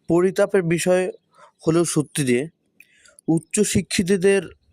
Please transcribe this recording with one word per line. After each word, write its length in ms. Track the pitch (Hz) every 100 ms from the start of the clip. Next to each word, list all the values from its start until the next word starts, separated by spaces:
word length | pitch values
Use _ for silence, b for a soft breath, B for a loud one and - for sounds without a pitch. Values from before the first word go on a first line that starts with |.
| -
পরিতাপের 540 | 165 185 185 202 202
বিষয় 420 | 165 165 180 185 185 - _ b b b
হলেও 240 | - 165
সত্যি 380 | 165 - 143 -
যে 160 | 135 120 160 - _ _ b b b b -
উচ্চশিক্ষিতদের 1120 | 160 - - 202 208 180 - 175 196 190 196 170 - _